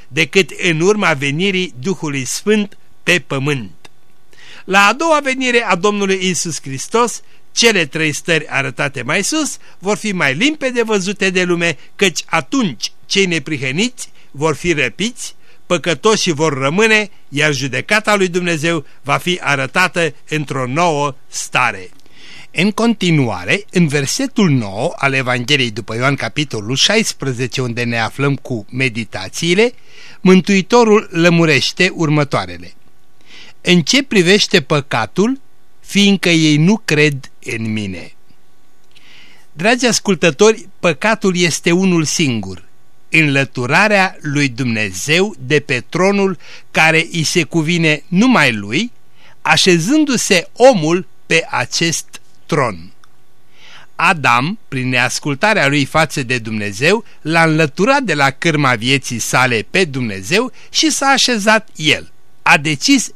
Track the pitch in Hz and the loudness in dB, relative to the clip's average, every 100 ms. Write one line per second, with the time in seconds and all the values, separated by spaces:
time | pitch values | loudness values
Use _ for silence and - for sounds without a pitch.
0 | - 135 160 196 - - 190 156 185 214 | -6 -4 0 2 0 0 0 2 2 4
1 | 180 143 143 147 196 185 175 123 160 180 | 2 2 0 0 0 0 -4 -4 -4 -4
2 | 156 139 123 - 208 214 202 - - - | -4 -4 -6 -4 2 2 0 -8 -16 -6
3 | - 175 - 139 143 139 95 - - - | 0 0 0 -4 -2 -4 -6 -14 -16 -16
4 | - - - - - - - 196 202 254 | -16 -16 -16 -16 -16 -12 2 4 4 4
5 | 330 294 285 262 254 240 214 180 208 208 | 2 2 2 0 2 2 2 2 2 2
6 | 196 190 185 170 170 - 139 135 - 226 | 0 0 0 -2 -4 -6 -8 -10 -2 0
7 | 240 - - - - - 233 202 151 156 | 0 -2 -14 -18 -6 2 2 2 0 -2
8 | 156 143 - 160 156 131 131 123 143 127 | -2 -2 0 -2 0 -2 -2 -2 -4 -4
9 | 120 180 196 311 285 - - - 185 214 | -2 -2 -2 -2 -4 -8 -14 -8 -4 -2
10 | 214 185 139 139 285 302 262 240 220 208 | -2 0 0 2 0 0 -2 -2 0 0
11 | 180 202 190 185 180 170 170 147 - - | -2 -2 0 0 0 0 0 -2 -10 -2
12 | 190 - - 165 - 269 196 110 - - | 0 0 -2 -2 0 -2 -2 -4 -10 -10
13 | - 196 185 165 160 143 131 147 247 - | -4 0 0 -2 -4 -6 -4 -2 -2 -4
14 | - - - 131 160 143 175 147 123 - | -14 -16 -16 -2 -2 0 -2 0 -2 -2
15 | 226 - - - - - - 175 175 147 | -6 -6 -12 -14 -16 -12 -4 -2 0 0
16 | 220 214 180 143 160 151 135 180 220 214 | 2 2 2 0 0 0 0 2 4 4
17 | 202 - - 143 151 135 139 127 - 214 | 0 -8 -8 0 0 0 -2 -4 0 0
18 | 214 202 185 180 175 160 165 165 - - | 2 2 2 0 -2 0 0 -2 -4 -8
19 | 139 139 180 180 135 139 131 185 185 180 | -2 -2 0 -2 0 0 0 0 0 0
20 | 160 - - 156 139 135 127 147 175 147 | -2 -4 -6 -4 -4 -4 -2 0 2 2
21 | 143 131 - - - 131 120 95 90 - | -2 -4 -10 -10 -2 0 0 -2 -10 -16
22 | - - - - - - 202 214 233 214 | -16 -16 -16 -16 -8 0 0 2 0 2
23 | 180 156 120 92 92 185 - 185 160 143 | 2 4 2 -2 -2 -2 0 2 2 2
24 | 135 - 269 - 180 131 101 98 160 - | -2 -2 -2 0 2 2 -2 -4 -4 -2
25 | 139 135 127 123 117 143 120 107 101 113 | 0 0 0 -2 0 0 0 -4 -6 -2
26 | 135 139 113 - 151 110 104 135 - 220 | 0 0 -2 -4 -4 -6 -4 0 2 2
27 | - - 135 117 127 139 123 117 120 117 | 0 -4 -6 -4 -4 -4 -4 -2 -2 -2
28 | 110 - 143 135 - 117 98 127 131 110 | -2 -2 -2 -2 -4 -8 -6 -2 -2 -2
29 | 110 - - - 165 180 240 - - - | -8 -8 -10 -4 2 4 2 0 -14 -16
30 | - - 180 185 - 196 - 240 226 208 | -16 2 6 6 6 2 4 6 6 6
31 | - 170 175 170 160 131 - - 180 170 | 2 2 4 6 6 4 2 2 0 2
32 | 156 151 143 113 90 87 87 - - - | 2 2 2 -2 -4 -10 -14 -16 -18 -18
33 | - - - - - - 185 180 147 262 | -18 -18 -16 -16 -16 -4 4 4 4 0
34 | 277 196 170 202 - 185 - 147 - 123 | 2 2 4 4 4 0 2 0 0 -2
35 | 110 - 226 269 - - - - - 196 | -2 0 0 -2 -8 -16 -16 -16 -2 4
36 | 202 196 180 165 156 147 165 214 - 147 | 4 4 4 4 4 6 4 2 2 2
37 | 151 135 - - 123 113 113 107 101 87 | 2 2 -8 -12 -8 -6 -4 -4 -4 -8
38 | 78 - - - - - - - - - | -12 -16 -16 -16 -16 -16 -16 -16 -18 -18
39 | - - - - - 147 202 247 247 - | -16 -16 -16 -16 -14 -2 0 2 2 2
40 | - 175 175 139 214 220 - - 180 151 | 0 2 2 6 4 4 -4 -2 -2 0
41 | 214 214 196 180 175 - 175 175 190 170 | 0 2 2 2 2 2 2 4 4 2
42 | 147 - 139 113 95 92 - - - - | 2 0 0 0 -4 -10 -14 -16 -16 -18
43 | - 160 151 139 131 131 123 165 214 202 | 0 2 4 2 0 -2 2 4 4 4
44 | 185 - 151 139 143 117 127 110 104 92 | 2 -2 -4 0 0 0 -2 0 -2 -2
45 | 143 165 208 151 127 147 - 123 - 170 | 0 2 2 -2 0 2 2 -2 -2 0
46 | 190 202 196 180 - - - 170 160 160 | 2 2 0 -2 -10 -16 -4 2 4 4
47 | 160 170 143 180 156 170 156 175 160 147 | 2 -2 0 0 0 0 0 2 2 0
48 | - 175 254 196 139 107 101 139 240 - | 0 4 6 6 4 2 -2 -4 -4 -8
49 | - - - - - 156 196 170 175 311 | -18 -18 -18 -6 0 4 4 4 4 2
50 | 285 240 - 185 - - 254 208 151 185 | 4 2 2 2 0 6 6 6 4 0
51 | - - - 165 - 123 123 - 165 160 | -2 -10 0 0 2 -2 -4 -2 0 -2
52 | - - - - - 156 120 85 87 - | -6 -14 -16 -16 -4 0 0 -4 -12 -16
53 | - - - - - - - - - - | -16 -16 -16 -16 -16 -16 -16 -16 -12 0
54 | 170 170 131 120 151 220 - 135 127 127 | 2 2 2 2 2 -4 -6 -4 0 2
55 | 123 - 151 139 208 202 139 147 131 156 | 2 0 -4 2 2 4 4 2 2 0
56 | 156 147 117 123 110 110 104 98 151 226 | 0 -2 -2 -4 -4 -4 -4 0 2 2
57 | - - 151 165 165 156 151 - 226 285 | -2 -10 0 4 4 4 2 2 2 2
58 | 226 147 135 - 170 151 139 120 123 139 | 2 2 2 2 0 2 2 2 2 0
59 | - 117 - 135 127 113 - 180 175 131 | 0 -6 0 2 2 2 0 0 0 -2
60 | 117 98 95 196 254 - - - 320 - | -4 -6 -2 0 0 -6 -6 0 0 2
61 | 277 262 - 226 208 214 - - 151 92 | 2 4 2 2 2 2 0 -2 2 2
62 | - - - - 156 170 151 147 - 269 | -2 -16 -16 -2 2 4 2 0 2 2
63 | - | 2